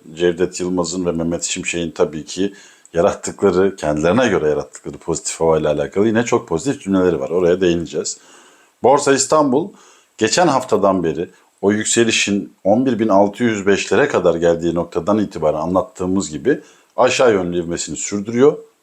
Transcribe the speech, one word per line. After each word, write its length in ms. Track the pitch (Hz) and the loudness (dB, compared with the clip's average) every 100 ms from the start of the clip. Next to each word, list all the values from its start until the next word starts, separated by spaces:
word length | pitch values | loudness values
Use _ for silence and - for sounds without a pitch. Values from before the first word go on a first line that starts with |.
| - | -20
Cevdet 460 | 78 87 85 90 - | -2 0 0 -2 -2
Yılmaz'ın 460 | 90 92 82 92 87 | -4 -2 -4 -4 -4
ve 60 | |
Mehmet 300 | 82 82 85 | -2 -4 -4
Şimşek'in 480 | - 95 82 87 85 | -6 -8 -6 -6 -6
tabii 340 | - 85 78 | -2 -2 -2
ki 300 | 71 92 98 - - _ _ | -12 -6 -6 -6 -20 _ _
yarattıkları, 840 | 85 98 - - 82 101 90 98 - | 0 0 0 -10 0 2 4 0 0
kendilerine 520 | 76 76 82 113 123 | -4 0 2 2 2
göre 200 | 87 76 | 2 0
yarattıkları 500 | 73 69 - 78 71 | -2 -4 -12 -14 -14
pozitif 420 | - 78 - - | -6 -6 -6 -2
havayla 320 | 82 78 76 | 0 2 0
alakalı 340 | 73 71 98 110 | -2 -2 0 0
yine 180 | 110 | 2
çok 240 | 120 120 - | 0 -2 -2
pozitif 340 | 82 143 131 | -6 -4 -6
cümleleri 380 | 95 95 90 78 | -2 2 2 0
var. 100 | 67 | -2
Oraya 300 | 87 87 92 | 0 2 2
değineceğiz. 580 | 92 85 76 73 - - - - - _ _ _ | 2 0 -4 -6 -8 -10 -16 -20 -20 _ _ _
Borsa 300 | 120 139 - | 2 2 4
İstanbul 560 | 135 - 156 147 127 196 - - _ _ - | 0 2 2 2 0 -2 -12 -20 _ _ -4
geçen 280 | 110 170 175 | -2 2 2
haftadan 580 | 131 - 104 98 95 | 2 0 2 2 2
beri 260 | 82 76 87 - _ _ | 0 -4 -6 -10 _ _
o 100 | 98 | 0
yükselişin 800 | 107 107 117 113 107 - 101 85 _ | 0 0 2 2 2 0 -2 -4 _
on 220 | 92 113 135 | 0 2 2
bir 120 | 110 | 0
bin 100 | 110 | 2
altı 360 | 98 101 98 | 4 2 2
yüz 220 | 120 104 98 | -2 0 2
beşlere 420 | 95 - 98 143 | 0 2 2 2
kadar 260 | 113 87 | 2 2
geldiği 400 | 82 85 85 82 | 2 2 2 0
noktadan 440 | 85 85 90 82 107 | -2 -2 -4 -2 0
itibaren 400 | 92 87 76 76 | 0 -2 -2 -2
anlattığımız 720 | 82 92 - - 92 95 82 | -2 -2 -2 -6 -4 -2 -4
gibi 300 | 76 110 143 - _ _ - | -6 -2 -2 -4 _ _ 0
aşağı 360 | 123 - 127 | 0 4 4
yönlü 260 | 101 90 87 | 4 0 -4
ivmesini 380 | 85 82 - 76 | -4 -6 -8 -10
sürdürüyor. 600 | - 104 101 117 143 170 - _ | -6 -6 -6 2 2 2 -10 _